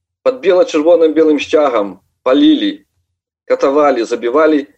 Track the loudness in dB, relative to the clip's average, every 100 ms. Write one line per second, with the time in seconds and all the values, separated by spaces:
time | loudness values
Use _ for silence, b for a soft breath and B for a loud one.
0 | _ _ -6 -4 0 0 2 0 2 2
1 | 2 2 2 0 -2 -2 0 -2 -6 -10
2 | _ _ -2 2 2 2 -2 -8 _ _
3 | _ _ _ _ -6 -2 0 0 0 0
4 | -4 -4 -4 0 0 0 -4